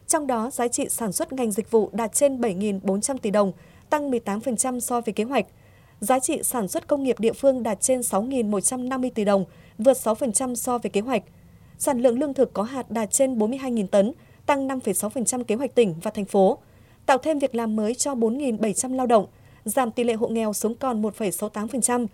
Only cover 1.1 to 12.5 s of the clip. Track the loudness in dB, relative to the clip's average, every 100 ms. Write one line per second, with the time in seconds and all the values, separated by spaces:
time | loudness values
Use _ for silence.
1.1 | -2 -4 -2 -2 -2 2 2 2 -2 -2
2.1 | 2 2 2 -2 0 -2 -2 0 -2 -2
3.1 | -4 0 2 2 0 -14 -20 -4 -2 0
4.1 | -2 -2 -4 -2 -2 -2 -2 -2 -2 -2
5.1 | -4 0 0 -2 -8 -20 -20 -20 -6 2
6.1 | 2 2 -2 -2 -2 -2 -4 -2 0 0
7.1 | 0 0 2 2 2 0 -2 0 0 0
8.1 | -2 0 -2 0 0 -2 -4 -4 -2 -2
9.1 | 0 2 2 2 -8 -20 2 4 4 2
10.1 | 0 0 -2 -2 -4 -2 -2 -2 -2 0
11.1 | -2 -4 -20 -20 -20 -20 -4 -2 2 2
12.1 | 2 -2 0 0